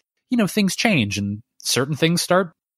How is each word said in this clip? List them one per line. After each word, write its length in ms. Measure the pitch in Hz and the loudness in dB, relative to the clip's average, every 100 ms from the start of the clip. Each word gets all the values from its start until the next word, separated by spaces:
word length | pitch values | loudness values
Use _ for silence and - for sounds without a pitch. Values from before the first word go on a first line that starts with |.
| _ _ _ | _ _ _
you 60 | 247 | 0
know, 100 | 196 | 0
things 300 | - 196 - | 0 0 0
change 420 | 240 165 101 101 | 0 2 0 -2
and 220 | 101 107 - _ | -4 -6 -10 _
certain 380 | - 120 127 151 | -4 -2 -2 0
things 260 | 165 170 | 0 0
start 300 | - 180 190 - _ | 2 0 0 -8 _